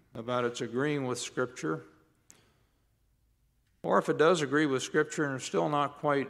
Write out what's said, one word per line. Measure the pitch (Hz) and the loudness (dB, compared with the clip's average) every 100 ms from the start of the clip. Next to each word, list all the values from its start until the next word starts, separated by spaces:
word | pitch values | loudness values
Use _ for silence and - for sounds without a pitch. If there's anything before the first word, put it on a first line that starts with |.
| _ | _
about | 120 113 123 120 | -12 -4 -2 -2
its | 120 | -4
agreeing | 117 120 151 147 127 | -6 -2 -2 -2 -4
with | 120 | -4
Scripture, | - - 123 - 156 156 - _ _ _ _ - _ _ _ _ _ _ _ _ _ _ _ _ _ _ | -6 -4 -4 -4 -6 -6 -8 _ _ _ _ -20 _ _ _ _ _ _ _ _ _ _ _ _ _ _
or | 165 190 | 2 2
if | 180 | 4
it | 143 | 4
does | 156 175 | 6 6
agree | 135 147 151 | 2 2 2
with | 131 | 0
Scripture | - 151 156 - | 0 0 0 0
and | 143 | -4
we're | 131 | -4
still | - 160 165 | -4 0 0
not | 147 139 - | 0 0 -2
quite | 147 139 | 0 0